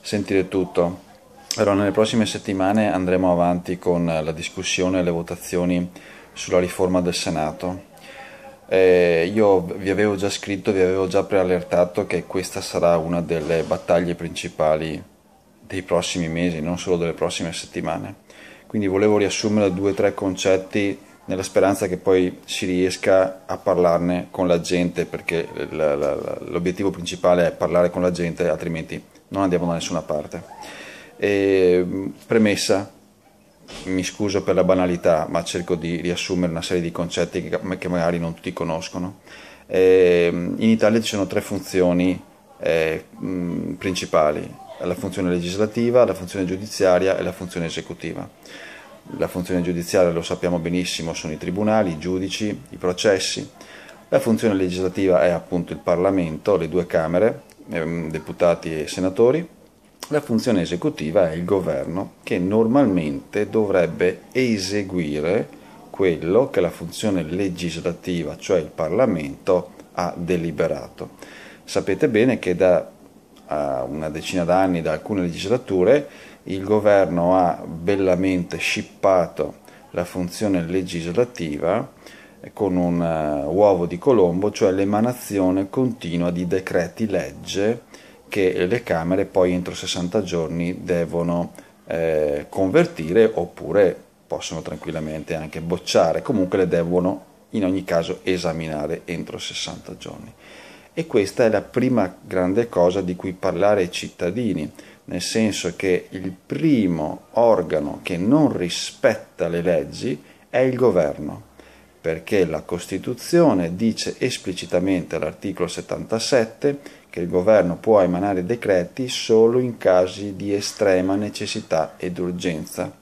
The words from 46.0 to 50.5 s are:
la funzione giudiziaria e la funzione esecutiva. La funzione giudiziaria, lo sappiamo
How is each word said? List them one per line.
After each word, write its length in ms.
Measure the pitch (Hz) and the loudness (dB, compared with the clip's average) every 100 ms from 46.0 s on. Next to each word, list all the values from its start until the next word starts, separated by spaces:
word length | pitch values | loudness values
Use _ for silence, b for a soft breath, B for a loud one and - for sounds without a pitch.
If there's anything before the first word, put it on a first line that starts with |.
| 110 | 4
la 80 | |
funzione 320 | 90 90 98 92 | 2 -6 -4 -4
giudiziaria 720 | 92 107 - 95 90 95 92 | -4 -8 0 4 4 4 0
e 40 | |
la 100 | 87 | -2
funzione 340 | 87 90 90 82 | -6 -8 -6 -4
esecutiva. 600 | 82 - 87 82 87 90 - B B B B B B - - | -6 -10 -10 -10 -8 -12 -16 B B B B B B -16 -6
La 100 | 85 | -4
funzione 320 | 90 90 90 | -4 -2 -2
giudiziaria, 500 | 87 87 85 101 87 | -2 -4 0 2 2
lo 120 | 82 | 2
sappiamo 360 | 82 87 87 | -4 -4 -2